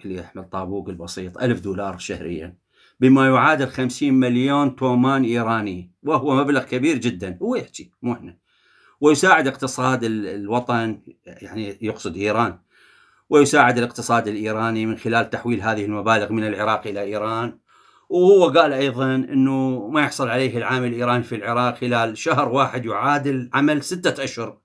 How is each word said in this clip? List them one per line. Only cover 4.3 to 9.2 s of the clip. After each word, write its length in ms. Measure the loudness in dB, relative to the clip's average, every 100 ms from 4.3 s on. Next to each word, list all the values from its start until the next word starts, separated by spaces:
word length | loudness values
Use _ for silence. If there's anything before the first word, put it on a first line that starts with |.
| 2 2 2 0 0
تومان 480 | 0 4 4 4
إيراني، 680 | 2 0 0 -2 -4 -8 -12 _
وهو 320 | -2 0 2 2
مبلغ 280 | 2 0
كبير 340 | 0 -2 0 0
جدًا. 400 | -2 -4 -8 -6
هو 140 | -4 -4
يحكي، 360 | -6 -16 -20 _
مو 120 | -6
إحنا. 240 | -6 -10 -20 _ _ _ _ _ 0
ويساعد 460 | 2 4